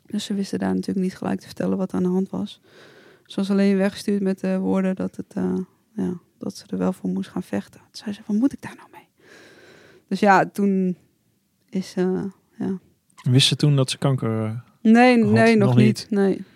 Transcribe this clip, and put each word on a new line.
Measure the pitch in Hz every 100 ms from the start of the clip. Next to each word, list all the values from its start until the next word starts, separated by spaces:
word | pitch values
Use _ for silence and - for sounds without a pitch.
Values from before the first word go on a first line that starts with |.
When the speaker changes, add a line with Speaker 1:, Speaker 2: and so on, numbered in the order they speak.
| -
Speaker 1:
Dus | 208 -
ze |
wisten | 101 196 185
daar | 190
natuurlijk | 185 185 190 185
niet | -
gelijk | 185 196
te | -
vertellen | - 180 190
wat | 185
aan | 185
de | 180
hand | 185 190
was. | 185 202 - _ - - - - _ -
Ze | -
was | 196
alleen | 196 196 196
weggestuurd | 196 - - 202
met | 190 190
de | 190 190
woorden | 185 190 190 185
dat | 185 -
het, | 196
eh, | 196 185 185 185 _ _ 220
ja, | 180 180 _ _
dat | - -
ze | -
er | 190
wel | 185
voor | 185 190
moest | 185 190
gaan | -
vechten. | - 202 - -
Toen | _
zei | - -
ze, | 202 -
"Wat | 208
moet | 269
ik | -
daar | - -
nou | -
mee?" | - - _ _ - - - - - - _ -
Dus | 190
ja, | 208 185 170
toen | - 202 190 185 175 _ _ _ _ _ _ _
is, | 190 185 190
eh, | 185 185 196 - _ -
ja. | 190 190 - _ _ -
Speaker 2:
Wist | 143 127 -
ze | 135
toen | 147 139
dat | 131
ze | -
kanker, | 147 131 113 110 110
eh, | 120 - _
Speaker 1:
Nee, | 220 226 247 240
Speaker 2:
had? | 208
Speaker 1:
nee, | 220 226 226
nog | 202
Speaker 2:
Nog | 120
Speaker 1:
niet. | 214
Speaker 2:
niet? | 208 -
Speaker 1:
Nee. | 202 196 - -